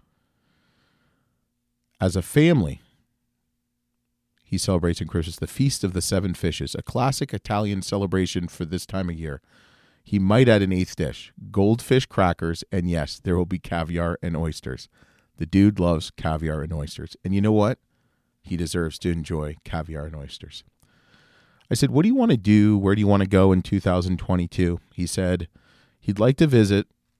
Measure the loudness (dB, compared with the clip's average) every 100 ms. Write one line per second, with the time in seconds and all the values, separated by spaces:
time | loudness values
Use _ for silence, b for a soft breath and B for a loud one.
0 | _ _ _ _ _ _ _ _ _ _
1 | _ _ _ _ _ _ _ _ _ -2
2 | -2 0 0 4 4 4 2 -4 _ _
3 | _ _ _ _ _ _ _ _ _ _
4 | _ _ _ _ _ -4 0 0 0 -2
5 | -4 -4 -4 -8 -8 -2 -2 0 -4 -4
6 | -2 -2 -2 -2 -4 -4 -6 -8 -8 -2
7 | -2 -2 -6 -8 -4 -2 -2 -4 -4 -4
8 | 0 0 0 -2 -6 -8 -8 -8 -8 -6
9 | -6 -8 -10 -12 b b b b b b
10 | -4 0 4 6 6 6 4 0 -2 -4
11 | -8 -8 -18 -20 -6 0 2 2 2 0
12 | 2 0 0 0 -4 -6 -6 -4 -2 -2
13 | -4 -6 -2 -2 -2 -6 -6 -6 -4 -2
14 | -4 -4 -6 -4 -4 -6 -10 -12 -14 b
15 | b b b -12 0 4 6 4 2 0
16 | -2 -6 -4 -4 -4 -6 -6 -8 -8 -12
17 | -16 -10 -4 0 2 2 2 -2 _ _
18 | _ _ _ _ -8 -6 -4 -4 -4 -4
19 | -4 -4 -4 -6 -8 -10 -10 -10 -8 -10
20 | -10 -12 -16 -18 -20 -20 -20 _ b b
21 | b b b b b b -6 0 2 2
22 | 2 2 2 2 4 4 6 4 2 2
23 | 4 2 4 4 6 4 2 0 0 0
24 | 0 -4 -2 -2 -2 -2 -2 -2 -8 -8
25 | -6 -2 -2 -2 -6 b b b b b
26 | -4 2 2 4 4 6 6 4 0 _
27 | _